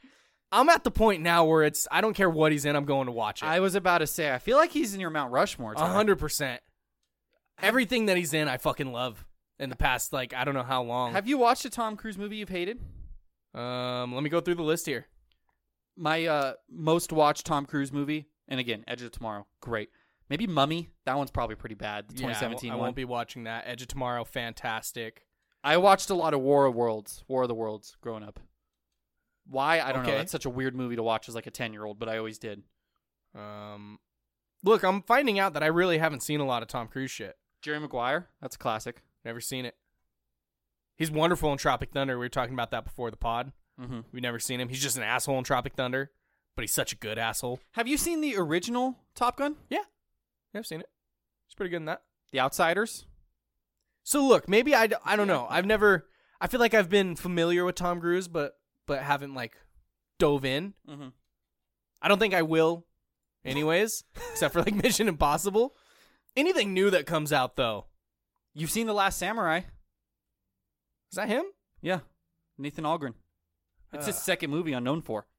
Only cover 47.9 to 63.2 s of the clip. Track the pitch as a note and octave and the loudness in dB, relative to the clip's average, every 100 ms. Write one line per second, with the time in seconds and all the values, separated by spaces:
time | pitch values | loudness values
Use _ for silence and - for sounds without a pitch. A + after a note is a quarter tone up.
47.9 | D4 E4+ E4 D4+ G#3 E3 E3+ F3+ A#3+ B3+ | 0 0 0 0 0 0 0 0 -2 -2
48.9 | B3 _ - B3 B3 C#4+ D4+ - D#4+ G4+ | -4 _ -2 0 0 -2 -4 -6 -4 -6
49.9 | _ _ _ _ _ _ G#3 A#3 D#3+ - | _ _ _ _ _ _ -12 -10 -12 -14
50.9 | _ _ _ _ _ _ - F#3 E3+ D#3 | _ _ _ _ _ _ -8 -6 -4 -6
51.9 | E3 _ _ _ C3 C3 - E3 F3 A3+ | -8 _ _ _ 0 0 2 2 2 0
52.9 | - - - _ _ _ _ _ _ _ | -6 -18 -20 _ _ _ _ _ _ _
53.9 | _ - C#4+ C4+ G3+ - G3+ B3+ C4+ A3 | _ -2 4 6 6 6 2 6 4 4
54.9 | - - G#3 G3+ D#3 A#2+ C#3+ F#3+ G#3+ G#3 | 2 0 2 2 2 0 0 2 4 6
55.9 | F#3 - _ _ - F3+ B3+ A#3 A3+ F3+ | 4 0 _ _ -8 -2 2 4 4 4
56.9 | G3+ F#3+ E3 F3+ F3 E3 F3 F3+ F3 F3 | 4 2 -2 -4 0 2 2 0 -2 -2
57.9 | F3 E3+ F3 F3 E3 C#3+ - _ _ - | -2 0 -2 -2 -4 -6 -8 _ _ -6
58.9 | C#3 C#3 C#3+ C#3+ C3+ A#2 _ _ _ _ | -4 -2 -2 -4 -10 -10 _ _ _ _
59.9 | _ _ - D#3 C#3+ C3+ C3+ F#3+ - - | _ _ 2 4 4 2 -2 -4 -10 -18
60.9 | C#3+ C3+ A#2+ _ _ _ _ _ _ _ | -18 -18 -20 _ _ _ _ _ _ _
61.9 | _ E3 G3 G#3+ F#3 D#3+ D#3+ D#3+ E3+ - | _ 2 4 4 2 4 4 4 2 -6
62.9 | _ _ _ | _ _ _